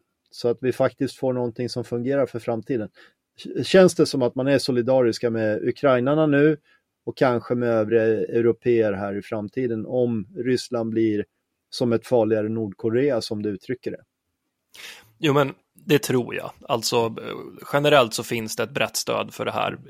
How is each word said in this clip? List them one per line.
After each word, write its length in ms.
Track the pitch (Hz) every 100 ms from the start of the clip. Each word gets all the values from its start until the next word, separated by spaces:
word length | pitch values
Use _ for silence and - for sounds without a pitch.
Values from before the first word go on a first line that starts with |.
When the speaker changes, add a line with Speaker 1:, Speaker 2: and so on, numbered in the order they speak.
| _ _ _
Speaker 1:
så 180 | - 120
att 100 | 117
vi 120 | 127
faktiskt 440 | - 131 - 135 -
får 160 | 131
någonting 360 | 127 123 113 120
som 160 | 127
fungerar 420 | 117 120 120 139 127
för 120 | 117
framtiden. 500 | 120 117 - 131 101 _ - _ _ -
K-, 180 | - -
känns 300 | - 190 180
det 120 | 170 156
som 160 | 139
att 120 | 123
man 140 | 127 131
är 100 | 139
solidariska 720 | - 123 117 131 120 110 120
med 380 | 113 110 107 127
ukrainarna 580 | - 143 127 123 151 156
nu 300 | 143 151 151 _ _ _ _ -
och 100 | -
kanske 380 | 139 120 -
med 140 | 123 120
övriga 340 | 113 107 113
europeer 880 | 113 110 92 117 117 110 123 117 107
här 260 | 95 101 101
i 40 |
framtiden 640 | - 110 104 - 127 113 104
om 400 | 127 123 113 95 101
Ryssland 540 | 123 127 - 120 113
blir 340 | 110 113 104 98 _ _ _ _
som 220 | - 123
ett 140 | 113 -
farligare 420 | 123 110 110 107
Nordkorea, 720 | 113 110 92 113 117 143 117
som 220 | - 107
du 60 | 104
uttrycker 400 | 98 - 127 -
det? 100 | - _ _ _ _ _ _ _ - - - _ _
Speaker 2:
Jo, 140 | 160
men 200 | 139 135 - _
det 240 | _ - 143
tror 360 | - 127 117
jag. 160 | 113 - - -
Alltså, 280 | 127 - 123
eh, 160 | 117 113 - - - - -
generellt 420 | 143 147 147 117
så 80 | -
finns 340 | 113 120 110 -
det 60 |
ett 80 | 113
brett 220 | 139 110 -
stöd 380 | - 113 107
för 100 | -
det 80 | 113
här 260 | 110 101 98